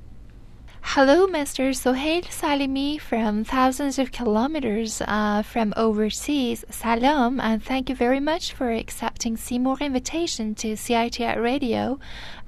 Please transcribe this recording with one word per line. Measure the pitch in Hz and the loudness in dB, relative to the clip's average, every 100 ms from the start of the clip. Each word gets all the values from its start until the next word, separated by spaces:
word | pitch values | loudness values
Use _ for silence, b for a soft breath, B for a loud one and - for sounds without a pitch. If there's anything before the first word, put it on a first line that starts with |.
| - - - - - - - B | -16 -18 -18 -18 -18 -18 -18 B
Hello, | - 294 269 330 381 | -2 4 8 8 6
Mister | 320 285 - 262 | 2 -2 0 0
Sohail | 254 254 262 302 339 | 0 2 2 2 0
Salimi | 349 - 320 285 277 269 285 302 | -2 -4 0 0 0 0 -2 -4
from | - 233 220 208 | -2 0 0 0
thousands | 226 262 262 262 285 269 | 0 2 4 2 -2 0
of | 254 | -2
kilometers, | - 240 214 262 311 240 208 220 - | -2 2 2 2 0 0 0 -2 -4
uh, | - 208 208 208 | -2 0 2 2
from | 220 233 214 - | 0 0 0 2
overseas. | 226 214 214 - - 294 240 226 - | 2 4 0 -2 -2 0 0 -2 -8
Salam, | - 226 233 254 302 233 254 | -6 -2 2 4 4 2 2
and | 220 220 | 0 0
thank | - 262 254 | 0 -2 -2
you | 254 | 2
very | 240 269 | 2 2
much | 294 330 - | 2 0 -2
for | - 233 | -4 -2
accepting | 226 - - 226 - 233 226 | -2 -4 -6 -6 -4 -4 -4
Seymour's | - 247 254 262 | -4 0 0 0
invitation | 285 254 262 320 339 - 220 214 | 0 -2 -2 -2 -2 -2 -4 -4
to | 220 214 | -4 -4
C | - 233 | 0 0
I | 233 | 0
T | - 233 | -2 -2
R | - | 0
Radio. | 233 285 254 208 214 277 B B B B | 0 0 0 0 0 -4 B B B B